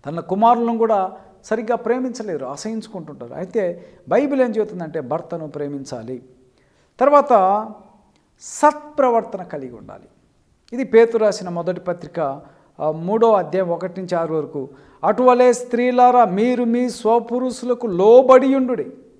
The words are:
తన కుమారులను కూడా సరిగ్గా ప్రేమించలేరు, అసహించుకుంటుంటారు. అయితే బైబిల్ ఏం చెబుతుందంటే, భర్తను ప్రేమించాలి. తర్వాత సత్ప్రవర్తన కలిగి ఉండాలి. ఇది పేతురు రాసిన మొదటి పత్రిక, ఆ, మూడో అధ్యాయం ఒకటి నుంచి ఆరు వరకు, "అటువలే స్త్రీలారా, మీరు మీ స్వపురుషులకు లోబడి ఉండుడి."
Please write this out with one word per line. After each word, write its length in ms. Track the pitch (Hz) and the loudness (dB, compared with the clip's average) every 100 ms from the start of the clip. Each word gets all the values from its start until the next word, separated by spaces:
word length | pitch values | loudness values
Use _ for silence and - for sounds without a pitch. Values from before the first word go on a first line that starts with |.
| 143 | -10
తన 140 | 165 | -12
కుమారులను 580 | 170 190 226 240 233 226 | -6 2 2 4 0 0
కూడా 340 | 226 208 190 - - _ - | 0 0 -2 -8 -20 _ -6
సరిగ్గా 300 | 220 220 233 | -6 -2 -4
ప్రేమించలేరు, 720 | 226 247 254 233 214 151 127 | -2 -4 -4 -8 -8 -8 -8
అసహించుకుంటుంటారు. 880 | 143 220 226 208 - 151 135 120 | -10 -8 -10 -10 -16 -16 -16 -14
అయితే 520 | 135 180 226 180 175 - _ - | -12 -6 -4 -4 -6 -16 _ -2
బైబిల్ 320 | 202 285 269 | -2 0 0
ఏం 100 | 247 | -2
చెబుతుందంటే, 480 | 214 208 180 165 165 | -2 -6 -8 -8 -8
భర్తను 480 | 139 156 165 170 151 | -6 -8 -8 -12 -10
ప్రేమించాలి. 760 | 147 143 143 135 123 117 127 _ _ _ _ _ _ _ - | -10 -10 -10 -12 -12 -12 -14 _ _ _ _ _ _ _ 0
తర్వాత 680 | 269 285 285 226 185 208 220 - _ _ _ _ _ _ | 4 6 6 2 4 0 -4 -16 _ _ _ _ _ _
సత్ప్రవర్తన 1000 | - - 294 294 294 294 262 226 226 190 | -18 2 2 2 -10 -2 0 0 -2 -14
కలిగి 320 | 175 151 131 113 | -12 -12 -12 -16
ఉండాలి. 340 | - 98 _ _ _ _ _ _ _ | -20 -20 _ _ _ _ _ _ _
ఇది 100 | 240 | -8
పేతురు 400 | 247 220 233 233 | 2 4 4 2
రాసిన 260 | 214 190 185 | 0 -2 -8
మొదటి 300 | 170 160 - | -6 -6 -6
పత్రిక, 600 | - 175 151 170 143 143 - _ _ - | -8 -8 -10 -6 -6 -6 -16 _ _ -6
ఆ, 120 | 151 | -6
మూడో 420 | 160 170 220 226 | -4 -4 2 4
అధ్యాయం 360 | 208 170 180 180 | 2 0 -4 -2
ఒకటి 320 | 170 180 180 | -4 -6 -10
నుంచి 140 | 185 175 | -4 -4
ఆరు 200 | 165 160 | -2 -4
వరకు, 340 | 139 143 127 - _ _ | -6 -10 -12 -16 _ _
"అటువలే 500 | 165 214 254 247 247 | -2 2 4 6 4
స్త్రీలారా, 720 | 240 - 240 247 247 247 247 220 | 2 -4 -2 0 4 4 6 4
మీరు 380 | 185 240 247 | 2 0 0
మీ 260 | 240 240 247 | 0 0 -2
స్వపురుషులకు 1000 | - 214 233 226 247 254 233 240 240 240 | -2 0 0 0 -4 -4 -6 -6 -4 -4
లోబడి 680 | 175 202 240 262 254 269 269 | 2 8 8 10 6 6 0
ఉండుడి." 360 | 254 240 - - _ | 0 -4 -6 -12 _